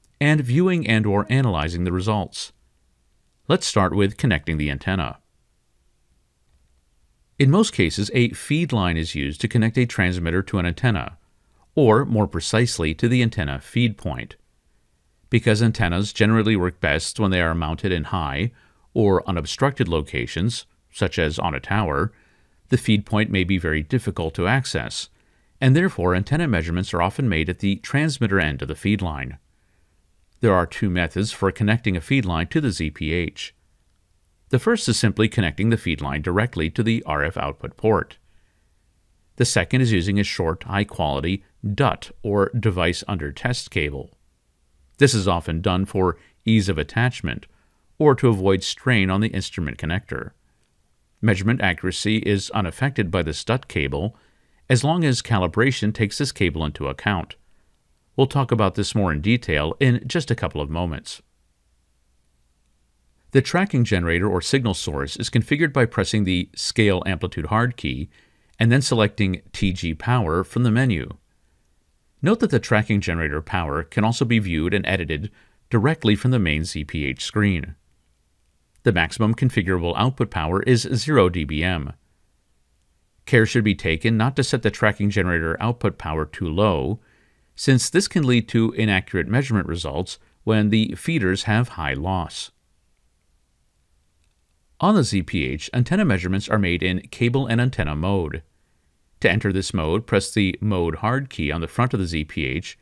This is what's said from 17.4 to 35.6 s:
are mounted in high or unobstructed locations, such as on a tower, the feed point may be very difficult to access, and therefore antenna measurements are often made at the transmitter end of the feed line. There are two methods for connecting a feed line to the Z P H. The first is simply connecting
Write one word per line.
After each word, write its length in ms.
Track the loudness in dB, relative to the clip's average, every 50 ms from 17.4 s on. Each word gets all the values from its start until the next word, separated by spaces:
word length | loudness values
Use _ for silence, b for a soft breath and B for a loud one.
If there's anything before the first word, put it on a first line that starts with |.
are 140 | 2 2 0
mounted 340 | 0 -2 -2 -4 -4 -2 -2
in 140 | -2 -2 -2
high 480 | -4 -4 -4 -4 -4 -2 -2 -4 -4 b b b b b b b b -2
or 340 | 2 4 4 4 2 2 0
unobstructed 600 | -4 -4 -4 -6 -2 -2 0 0 0 -2 -2 0
locations, 760 | 0 -2 -2 -4 -6 -6 -6 -6 -4 -2 -2 -2 -4 -6 -10 _ _ _ _ _
such 260 | -6 -4 -4 -2 0 0
as 220 | -2 -2 -2 -2
on 140 | -4 -4 -4
a 60 | -6
tower, 520 | -6 -4 -2 -2 0 0 0 -2 -2 -2 b b b b b b b b b b b _
the 100 | -2 0
feed 260 | 2 2 0 0 0
point 260 | 0 0 0 0 2
may 140 | 0 0 0
be 140 | 0 0 0
very 240 | 0 0 -2 -2
difficult 500 | -2 -2 -4 -4 -2 -4 -4 -4 -6 -6
to 140 | -4 -2 0
access, 640 | 0 0 0 -2 -2 -4 -6 -6 -6 -8 -10 -12 -12 _ _ _ _ _ _ _ _ _ _
and 160 | 4 4 4
therefore 380 | 4 2 0 0 0 0 0 0
antenna 340 | 0 0 -2 -2 -2 0 0
measurements 460 | 0 0 0 -2 -2 -4 -4 -2 -2
are 80 | 0
often 260 | 0 0 0 -2 -2 0
made 220 | 0 0 0 -2
at 80 | -4 -2
the 180 | -2 -2 -2
transmitter 640 | -2 -4 -2 0 0 0 0 0 -2 0 0 2 2
end 220 | 0 0 -2 -4
of 60 | -6 -8
the 60 | -8
feed 280 | -4 -2 -2 0 0
line. 340 | -2 -4 -6 -6 -8 -10 -12 -16 _ _ _ _ _ _ _ _ _ _ _ _ _ _ _ _ _ _ _ _
There 140 | 2 4 4
are 100 | 4 2
two 240 | 0 -2 -2 -2 0
methods 440 | 0 0 0 0 -2 -2 -4 -4
for 200 | -2 -2 -2 -2
connecting 460 | 0 0 2 2 2 2 0 -2 -2 -2
a 20 |
feed 240 | 0 0 0 0 0
line 220 | 0 -2 -2 -2
to 160 | -2 -2 -2
the 80 | 0 0
Z 220 | -2 -2 -4 -6
P 200 | -4 -4 -4 -2
H. 420 | -2 -2 -2 -4 -8 -10 -14 -16 -16 _ _ _ _ _ _ _ _ _ _ _ _ _ _ _ _ _ _ _
The 100 | -2 0
first 300 | 2 2 0 2 0 0
is 100 | 0 2
simply 300 | 0 0 2 2 0 0
connecting 400 | 2 0 -2 0 -2 -2